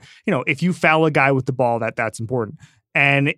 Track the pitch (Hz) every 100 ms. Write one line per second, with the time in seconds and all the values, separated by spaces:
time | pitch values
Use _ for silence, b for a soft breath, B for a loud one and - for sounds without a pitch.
0 | b b - 135 - 135 175 170 165 160
1 | 160 151 135 135 131 127 123 117 113 -
2 | 110 - 113 123 107 156 b b _ 151
3 | 143 139 143